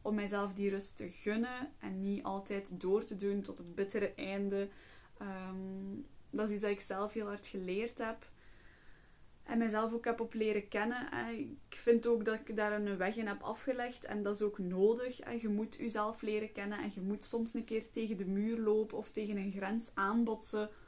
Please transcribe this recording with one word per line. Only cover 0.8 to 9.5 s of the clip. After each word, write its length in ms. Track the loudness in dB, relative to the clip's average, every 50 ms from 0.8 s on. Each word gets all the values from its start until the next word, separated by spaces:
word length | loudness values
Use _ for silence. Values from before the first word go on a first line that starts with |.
| -2 -4 -6 -6
te 120 | -10 -10
gunnen 640 | -8 -4 -2 0 2 2 2 0 -2 -6 -6 -8 -8 -8
en 220 | -6 -6 -4 -2
niet 220 | 0 0 0 0 0
altijd 560 | -2 -4 -4 -4 -2 -4 -4 -4 -4 -8 -2
door 240 | 2 4 4 4 4
te 120 | 0 -6
doen 260 | -2 0 2 2 0
tot 160 | -2 -4 -8 -10
het 180 | -12 -10 -2
bittere 380 | -2 -2 0 0 0 0 0 -2
einde. 560 | -4 -4 -4 -2 0 0 0 2 0 0 -2 -6 -14 -20 -20 -20 -20 -20 -20 -14 -10
Ehm, 380 | -8 -8 -8 -8 -8 -8 -6 -6 -6 -6 -6 -6 -6 -6 -8 -8 -10 -12 -14 -18 -16 -6
dat 180 | -2 0 0 0
is 60 | 0
iets 80 | 0
dat 100 | 2 0
ik 100 | 0 0
zelf 320 | 0 -2 -2 0 -2 -2 -2
heel 140 | -4 -4 -4
hard 200 | -6 -6 -8 -6
geleerd 500 | -6 -4 -2 0 0 0 0 -2 -2 -4
heb. 300 | -4 -4 -4 -6 -10 -18 -20 -20 -18 -20 -20 -20 -20 -20 -20 -20 -20 -20 -20 -20 -20 -20 -20 -20 -20 -20 -20 -18 -8
En 140 | -2